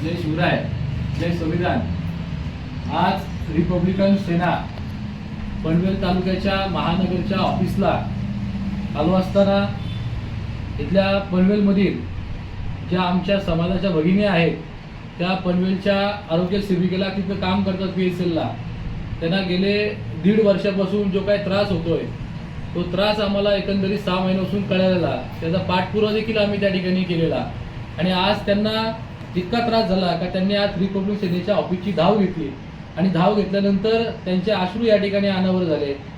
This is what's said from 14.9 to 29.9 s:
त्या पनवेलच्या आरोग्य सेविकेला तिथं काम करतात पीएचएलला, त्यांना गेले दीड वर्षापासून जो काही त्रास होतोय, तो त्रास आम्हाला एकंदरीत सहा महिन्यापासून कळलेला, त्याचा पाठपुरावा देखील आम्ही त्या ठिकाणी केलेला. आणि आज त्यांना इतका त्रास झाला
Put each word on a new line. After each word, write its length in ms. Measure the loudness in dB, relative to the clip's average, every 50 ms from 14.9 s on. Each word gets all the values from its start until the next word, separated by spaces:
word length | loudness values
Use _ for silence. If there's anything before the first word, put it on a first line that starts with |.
| -14 -14 -14 -14 -6 -4
त्या 100 | -2 -2
पनवेलच्या 1040 | -2 -2 0 0 0 2 2 2 0 0 2 2 2 2 2 0 -2 -4 -6 -2 0
आरोग्य 280 | 0 0 2 0 -2
सेविकेला 440 | 0 0 0 2 2 0 0 0 -2
तिथं 300 | -2 -2 -4 -4 -4 -4
काम 280 | -2 0 0 2 2 2
करतात 240 | 0 0 -2 -2 -4
पीएचएलला, 680 | -2 0 0 0 0 0 -2 0 0 0 -2 -2 -4 -6 -8 -8 -8 -8 -6 -6 -6 -6 -6 -6 -6 -4
त्यांना 220 | -2 0 0 0
गेले 560 | 0 0 0 2 2 2 2 2 0 0 -2 -6 -8 -8 -8 0 2
दीड 160 | 4 6 6
वर्षापासून 720 | 6 6 4 4 2 0 0 0 0 0 0 0 0 0
जो 80 | 0 0
काही 260 | 2 2 0 0 2
त्रास 260 | 0 0 0 2 2
होतोय, 340 | 0 -2 0 0 0 0 0 -4 -6 -8 -8 -8 -8 -10 -10 -10 -10 -8 -8 -6 -4
तो 80 | -4 -4
त्रास 360 | -2 0 0 2 2 2 2
आम्हाला 360 | 2 0 2 2 2 2 2
एकंदरीत 440 | 2 0 0 0 0 2 2 0 0
सहा 200 | 0 0 0 2
महिन्यापासून 480 | 2 2 2 0 0 0 -2 -2 0 0
कळलेला, 560 | 2 4 4 4 4 4 2 0 0 -2 -4 -8 -8 -6
त्याचा 160 | -4 0 0 0
पाठपुरावा 560 | 0 0 0 0 0 0 0 2 2 2 2
देखील 240 | 0 0 0 0 2
आम्ही 220 | 2 2 2 2
त्या 100 | 0 2
ठिकाणी 340 | 0 0 0 0 0 0 0
केलेला. 480 | 0 0 0 2 2 0 0 -2 -4 -6 -8 -10 -10 -10 -12 -12 -10 -6 -2
आणि 120 | 0 0
आज 260 | 2 2 2 2 0 0 2
त्यांना 480 | 0 2 2 2 2 0 0 0 -2 -4 -6 -8 -12 -12 -12 -12 -6 -4
इतका 320 | -4 -2 0 0 0 2 4
त्रास 220 | 4 2 2
झाला 180 | 2